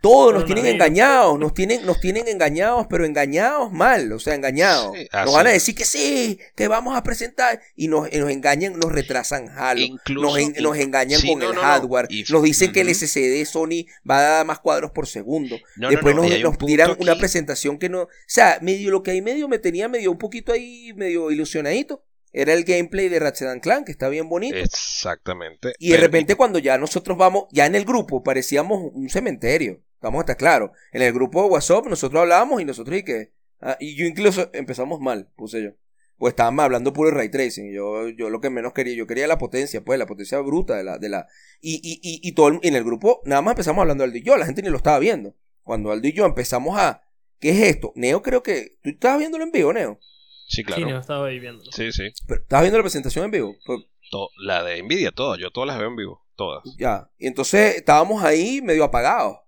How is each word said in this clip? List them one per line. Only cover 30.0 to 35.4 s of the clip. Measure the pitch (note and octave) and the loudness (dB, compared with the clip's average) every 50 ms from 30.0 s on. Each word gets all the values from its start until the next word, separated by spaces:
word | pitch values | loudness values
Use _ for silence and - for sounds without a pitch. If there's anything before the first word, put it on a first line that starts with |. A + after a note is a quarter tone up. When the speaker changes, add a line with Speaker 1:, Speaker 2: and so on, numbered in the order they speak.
Speaker 1:
vamos | - A2 A2+ D3+ | -8 -6 -4 -4
a | |
estar | E3 - B2 | -2 -4 -4
claros. | - B2+ D#3+ D#3+ B2 G#2 G2 _ _ _ _ | 2 4 4 4 4 2 -2 _ _ _ _
En | - A#2+ | -2 0
el | B2+ A#2+ A#2 | 2 2 2
grupo | B2 C3 A#2+ - F3 | 2 -2 0 2 2
de | G3+ G3+ | 4 4
WhatsApp | F3+ D3 - - E3+ G#3+ C4 | 4 2 4 4 2 2 2
nosotros | C4 F#3 - - C3 C#3 D#3+ | -2 -6 -4 -4 -2 2 2
hablábamos | F3 E3+ F3 F#3 A#3 C#4 C#4+ A3 | 4 6 6 4 4 2 0 -2
y | E3+ | -2
nosotros | C#3+ B2+ A2 A#2 B2 E3+ G3+ | -6 -8 -10 -8 -6 -6 -6
y | F#3+ | -4
que, | - B2 A2+ G#2+ _ _ _ _ _ _ _ | -6 -8 -8 -8 _ _ _ _ _ _ _
ah, | - B2+ C3 - | -8 -8 -6 -6
y | C#3+ D3+ D3 | -8 -12 -6
yo | C#3 E3+ | -4 -4
incluso | E3+ D#3 F3 G#3 G#3 F#3 F3+ F3 - | -4 -2 -2 -4 -2 -2 -4 -6 -6
empezamos | - D3 C3+ B2 B2+ A#2+ B2+ C#3+ E3+ D3+ | -8 -12 -12 -10 -10 -10 -8 -10 -8 -8
mal, | C3+ C3 A#2 G#2 F#2+ _ _ | -8 -8 -8 -8 -12 _ _
puse | _ | _